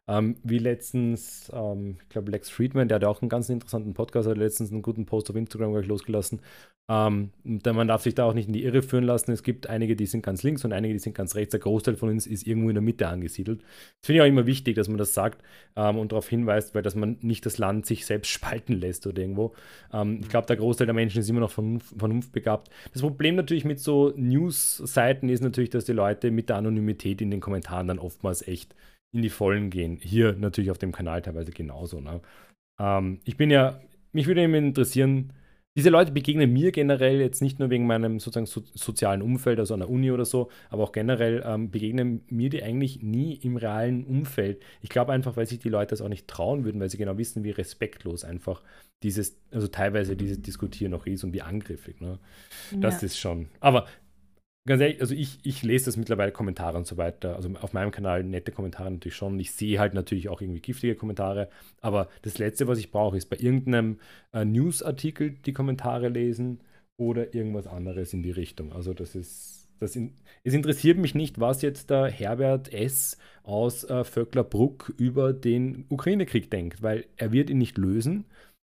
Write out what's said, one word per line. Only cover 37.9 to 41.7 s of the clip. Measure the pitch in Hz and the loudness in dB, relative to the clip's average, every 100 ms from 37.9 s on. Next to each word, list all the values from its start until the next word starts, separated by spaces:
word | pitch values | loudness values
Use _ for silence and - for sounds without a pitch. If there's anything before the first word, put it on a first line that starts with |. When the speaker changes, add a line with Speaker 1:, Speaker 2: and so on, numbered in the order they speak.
| 113 113 110 | 4 2 0
Speaker 1:
sozusagen | 117 117 110 | -4 -4 -4
so-, | - 101 | -6 -10
sozialen | - - 113 104 98 | -8 -6 0 0 2
Umfeld, | 107 127 131 113 | 0 0 2 2
also | 101 | 2
an | 107 | -2
der | 90 | -2
Uni | 127 131 | 0 2
oder | 123 120 | 2 0
so, | 127 123 - - | 0 -2 -6 -8
aber | 104 | -2
auch | 104 | -2
generell, | - 110 123 117 117 120 | 0 0 2 2 2 -2
ähm, | 110 110 | -4 -4